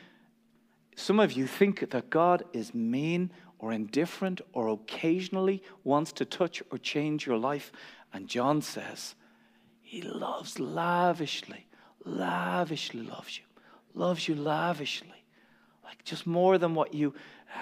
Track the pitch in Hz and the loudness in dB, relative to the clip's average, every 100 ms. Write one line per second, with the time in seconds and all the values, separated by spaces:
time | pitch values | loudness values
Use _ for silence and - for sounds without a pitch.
0 | - _ _ _ _ _ _ _ _ - | -20 _ _ _ _ _ _ _ _ -4
1 | - 208 185 123 131 - 202 196 - 127 | 2 4 4 2 -2 4 2 4 -2 -4
2 | - 156 175 175 - 120 107 120 113 127 | 0 4 6 4 0 -6 -4 -2 0 0
3 | 156 175 180 - - - 110 113 107 139 | 0 0 -2 -6 -20 -10 -4 -4 -2 0
4 | 170 - 190 180 - 127 110 107 - - | 0 -2 -4 -4 -6 -2 0 0 -4 -2
5 | 165 180 185 190 190 190 - - - 143 | 0 2 0 0 2 0 -6 -6 2 2
6 | 156 - 156 - 170 - - 127 - 151 | 2 -2 -4 0 -2 -2 -10 -8 -4 -2
7 | 151 151 143 113 127 143 - - - - | 0 -2 0 0 0 -2 -6 -18 -20 -20
8 | - 95 95 120 131 151 143 107 - - | -16 -14 -6 0 2 2 0 -8 -10 -12
9 | - - _ _ _ _ _ _ - 180 | -14 -16 _ _ _ _ _ _ -16 -12
10 | - - - - - - 131 165 170 175 | -8 -6 -6 -6 -8 -6 -4 0 2 4
11 | 180 170 147 - - - - - - - | 4 2 -2 -6 -8 -16 -18 -20 -20 -16
12 | 180 180 180 175 180 180 160 156 - 113 | -8 -4 -2 -2 0 0 0 -4 -6 -8
13 | 113 - - - - _ - - _ - | -10 -12 -14 -14 -16 _ -20 -20 _ -2
14 | 175 170 - 147 147 151 170 147 135 - | 0 0 -2 0 0 0 0 -2 -4 -8
15 | 170 - _ _ _ _ _ _ - - | -10 -20 _ _ _ _ _ _ -20 -16
16 | - 165 170 170 185 185 170 160 147 147 | -10 -6 0 6 8 8 6 2 0 2
17 | 147 139 - - - - | 0 -2 -14 -20 -14 -12